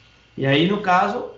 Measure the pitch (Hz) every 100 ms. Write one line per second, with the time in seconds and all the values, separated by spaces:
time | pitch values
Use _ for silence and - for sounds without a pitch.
0 | _ _ _ - 135 147 180 208 185 180
1 | 202 240 -